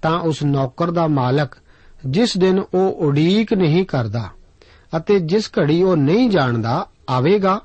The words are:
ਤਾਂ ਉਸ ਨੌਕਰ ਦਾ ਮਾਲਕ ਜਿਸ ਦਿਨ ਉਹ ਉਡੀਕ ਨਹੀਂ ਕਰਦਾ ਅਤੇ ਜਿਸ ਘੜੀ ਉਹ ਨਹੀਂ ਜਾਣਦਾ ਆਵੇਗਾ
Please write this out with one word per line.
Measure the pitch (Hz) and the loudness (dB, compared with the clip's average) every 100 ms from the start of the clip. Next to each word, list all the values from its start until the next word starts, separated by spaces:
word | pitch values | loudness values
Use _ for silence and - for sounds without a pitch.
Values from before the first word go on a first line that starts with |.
ਤਾਂ | 160 165 | -2 -2
ਉਸ | 165 147 | -2 -2
ਨੌਕਰ | 147 139 131 - 170 | -2 -2 -2 -4 -4
ਦਾ | 170 160 | 0 0
ਮਾਲਕ | 143 123 139 143 - _ - - - 135 | 0 0 0 -2 -8 _ -20 -20 -14 -4
ਜਿਸ | 147 240 190 | 0 0 2
ਦਿਨ | 185 185 - | 2 2 0
ਉਹ | 180 190 | 0 0
ਉਡੀਕ | - 156 143 160 202 220 | 0 -2 2 2 2 0
ਨਹੀਂ | 208 175 165 190 | 0 2 2 0
ਕਰਦਾ | 143 113 113 107 - - _ - - _ 165 | -4 -4 -6 -10 -16 -20 _ -20 -20 _ -8
ਅਤੇ | 160 202 | 0 0
ਜਿਸ | 160 202 214 - | 2 -2 -2 -2
ਘੜੀ | 147 165 | 0 2
ਉਹ | 185 170 | 2 2
ਨਹੀਂ | 135 196 254 | 2 2 2
ਜਾਣਦਾ | 190 127 117 110 139 202 _ - | 2 0 -2 -2 -4 -6 _ -4
ਆਵੇਗਾ | 127 135 202 190 202 | -2 2 2 0 -2